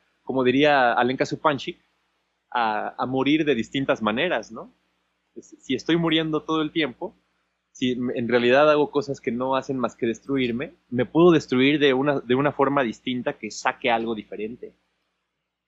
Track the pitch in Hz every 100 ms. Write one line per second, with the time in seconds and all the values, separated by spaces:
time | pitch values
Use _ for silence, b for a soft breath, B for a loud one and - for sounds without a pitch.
0 | _ _ - 131 127 135 147 143 123 117
1 | 123 131 151 139 156 135 - - _ _
2 | _ _ _ _ _ 120 110 107 104 -
3 | 131 131 135 156 151 120 110 135 135 127
4 | 107 113 175 131 101 120 196 _ _ _
5 | _ _ _ - - - - 123 - 170
6 | 170 160 160 151 - 160 151 170 139 113
7 | 185 - _ _ _ _ _ - 127 120
8 | 123 127 117 120 120 131 151 151 143 139
9 | 135 135 - 117 131 131 127 135 117 -
10 | 117 113 - 139 123 117 160 - - 123
11 | 123 156 175 156 - 127 135 147 139 127
12 | 147 139 117 127 147 - 135 143 120 104
13 | - 123 131 139 107 - 135 - 127 117
14 | 113 107 101 95 110 123 - _ _ _
15 | _ _ _ _ _ _